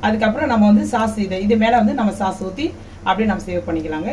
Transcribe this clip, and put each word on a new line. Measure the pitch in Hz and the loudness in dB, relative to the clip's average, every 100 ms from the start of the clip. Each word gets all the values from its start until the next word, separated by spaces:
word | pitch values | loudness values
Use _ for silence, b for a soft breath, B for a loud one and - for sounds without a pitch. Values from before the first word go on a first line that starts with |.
| 214 | 0
அதுக்கப்புறம் | 220 214 226 302 | 2 0 0 0
நம்ம | 233 208 | 4 6
வந்து | 208 - | 6 4
சாஸ், | 240 220 220 190 | -2 -2 -2 -4
இது, | 185 208 | -2 0
இது | 226 | 2
மேல | 220 240 | 4 4
வந்து | 214 285 | 2 2
நம்ம | 208 | -2
சாஸ் | 190 190 185 190 | 0 -4 -4 -8
ஊத்தி | 185 302 - B B - | -4 -6 -6 B B -2
அப்படியே | 190 220 | 0 0
நம்ம | 196 - | -2 -2
சேவ் | 175 170 | -6 -4
பண்ணிக்கலாங்க. | 160 156 156 185 | -4 -4 -6 -4